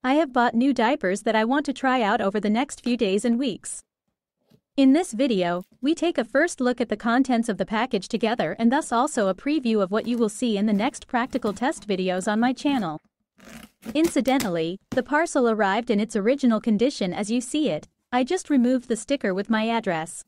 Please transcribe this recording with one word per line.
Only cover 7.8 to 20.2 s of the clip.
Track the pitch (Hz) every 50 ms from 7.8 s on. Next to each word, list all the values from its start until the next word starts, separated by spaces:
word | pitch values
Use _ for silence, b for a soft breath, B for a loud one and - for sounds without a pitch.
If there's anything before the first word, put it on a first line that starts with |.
| 233 254 - 202 -
together | - - 208 - 220 233 - 196 151 190
and | - - 233
thus | 247 269 311 -
also | 247 233 254 302 - 247 208
a | 190 190
preview | 185 - 277 302 320 254 233 220 214 196
of | 175
what | 196 220 -
you | 226 240
will | 226 233 208
see | - - 254 240 214
in | 196 202
the | 220 208
next | 196 208 262 - - -
practical | - - 240 233 254 - 262 - 214 180
test | - 240 277 320 - -
videos | - 196 185 185 185 180 185 185
on | 220 208 214
my | 233 254 262
channel. | - - 294 285 262 202 165 151 156 _ _ _ _ _ _ _ _ - - - - - - _ _ - - -
Incidentally, | 294 320 330 - 294 240 - 254 269 - 202 170 170 160 165 180 - _ _
the | - 262 247
parcel | - 277 294 339 330 - 302 247
arrived | 233 220 214 214 190 190 226 240 -
in | 226 202
its | 214 - -
original | 220 190 220 269 277 - 247 226 214
condition | - 233 214 196 226 285 - - 208 180 175
as | - 208 196
you | 226 247
see | 247 - - 302 311 233
it. | 156 151 - - _ _ _ _
I | - 247 262
just | 247 349 370 - -
removed | 294 269 233 240 262 254 240
the | - 233
sticker | 214 - - 277 285 - 208 185
with | 185 202
my | - 226 220 220
address. | 226 233 226 220 202 175 160 160 160 - -